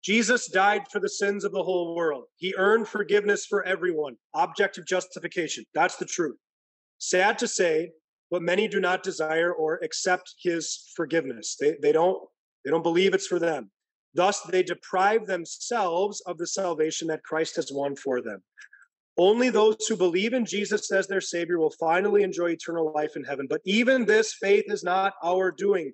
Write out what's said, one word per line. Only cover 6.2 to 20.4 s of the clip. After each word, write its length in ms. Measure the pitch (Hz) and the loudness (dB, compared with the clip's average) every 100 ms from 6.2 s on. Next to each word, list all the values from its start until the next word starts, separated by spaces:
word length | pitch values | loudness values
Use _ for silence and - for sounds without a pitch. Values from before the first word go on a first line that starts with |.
| 156 113 _ _ _ _ _ _ | -4 -4 _ _ _ _ _ _
Sad 400 | - 185 196 226 | -2 2 2 2
to 80 | 240 | -4
say, 440 | - 180 156 170 _ _ _ _ | 0 2 2 -2 _ _ _ _
but 100 | 175 | -4
many 260 | 165 185 214 | 0 0 0
do 120 | 202 | 0
not 240 | 185 185 | 0 0
desire 500 | 185 165 156 160 175 | -4 -4 -2 0 0
or 260 | 160 156 170 | 0 -2 -2
accept 500 | 156 - 190 180 - - | -6 -4 -2 -2 -4 -6
his 500 | 180 170 156 - - - | -2 -2 -4 -10 -12 -8
forgiveness. 600 | 156 165 135 113 104 - | -2 0 -2 -10 -10 0
They, 160 | 143 156 | 0 2
they 100 | 147 | 2
don't, 280 | 156 175 - - _ _ _ - | 4 4 2 -8 _ _ _ -2
they 60 | |
don't 120 | 160 | 0
believe 300 | 165 165 190 | 2 4 4
it's 140 | 185 - | 2 0
for 120 | 175 | 0
them. 300 | 165 147 107 _ _ _ _ 139 | 0 -2 -8 _ _ _ _ 2
Thus, 260 | 185 202 | 2 2
they 220 | - 185 | -2 0
deprive 640 | 180 175 - 185 196 220 214 | 0 -4 -4 2 4 2 0
themselves 920 | 185 160 - - 233 185 170 202 202 | -6 -6 -12 -4 -2 0 0 0 -4
of 160 | 185 165 | -10 -8
the 80 | 170 | -6
salvation 600 | - 185 156 156 - 160 | -4 -4 0 0 -2 -4
that 140 | 156 | -6
Christ 320 | - 156 160 - | -4 -4 -2 -4
has 140 | 151 | -6
won 240 | 139 143 139 | -4 -4 -4
for 260 | 139 123 | -4 -4
them. 200 | 117 98 _ _ - - _ _ _ - | -4 -12 _ _ -20 -20 _ _ _ 2
Only 320 | 185 226 254 | 4 6 2
those 360 | 208 214 220 - | 4 4 2 -4
who 120 | 214 | 0
believe 340 | 180 170 214 | 2 2 0
in 140 | 254 | -2